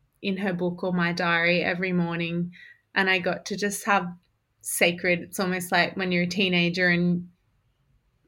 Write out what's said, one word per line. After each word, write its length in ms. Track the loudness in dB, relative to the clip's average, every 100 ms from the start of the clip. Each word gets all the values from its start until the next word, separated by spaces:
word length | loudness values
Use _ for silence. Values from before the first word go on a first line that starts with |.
| _ _
in 160 | -6 -4
her 160 | -2
book 300 | -2 -2 -2
or 80 | -2
my 220 | 0 0
diary 480 | 0 0 2 2 2
every 300 | 2 -2 0
morning. 580 | 0 0 -2 -4 -4 -4 -8 -20 -20 _ -2
And 140 | 2
I 100 | 2
got 260 | 0 -4 -6
to 100 | -6
just 300 | -4 -4 0
have 260 | 0 0 -8 _ _ _ _
sacred, 580 | -10 2 2 2 0 0
it's 200 | -2 -4
almost 320 | -2 -2 0
like 240 | 0 0 0
when 160 | -2
you're 120 | 0
a 40 | 0
teenager 640 | 0 2 2 2 2 2
and, 400 | 4 2 0 -4 _ _ _ _ _ _ _ _ _